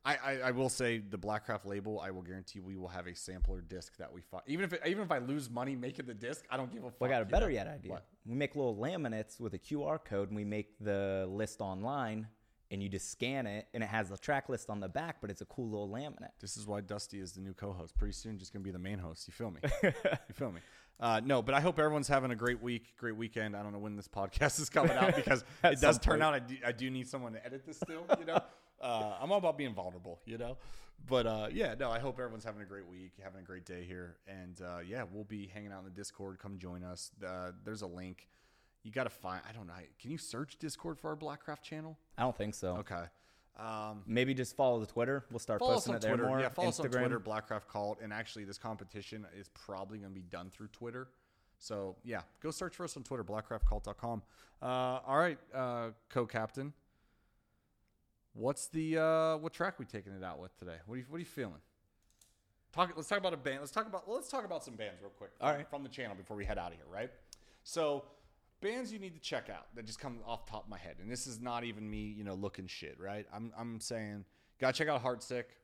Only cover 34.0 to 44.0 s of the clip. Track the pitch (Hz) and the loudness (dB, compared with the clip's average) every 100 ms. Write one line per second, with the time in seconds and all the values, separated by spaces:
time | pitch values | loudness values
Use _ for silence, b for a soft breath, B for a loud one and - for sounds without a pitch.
34 | 87 82 - 95 90 87 90 87 87 117 | -8 -12 -14 -12 -12 -10 -8 -8 -6 -6
35 | 101 101 104 107 98 98 104 98 95 92 | -6 -8 -8 -8 -10 -10 -12 -12 -12 -10
36 | 101 - 98 95 101 98 90 90 90 90 | -12 -8 -10 -10 -10 -10 -8 -8 -8 -8
37 | - - 92 92 90 90 101 107 98 87 | -12 -10 -8 -6 -6 -8 -8 -6 -6 -8
38 | 92 90 - b b b b b 113 107 | -10 -12 -18 b b b b b -6 -2
39 | 110 - 92 92 - 110 92 87 76 _ | -2 -4 -6 -6 -8 -12 -12 -14 -16 _
40 | 120 160 - 117 147 - 156 - 170 147 | -8 -8 -6 -6 -6 -6 -8 -6 -8 -4
41 | 156 151 151 147 - 147 - 156 156 156 | -4 -4 -4 -6 -8 -10 -8 -8 -8 -12
42 | _ - 127 117 104 104 92 90 - 87 | _ 2 2 2 -4 -2 -2 -2 -2 -6
43 | 85 b b b b - 110 110 107 104 | -6 b b b b -10 -6 -4 -6 -8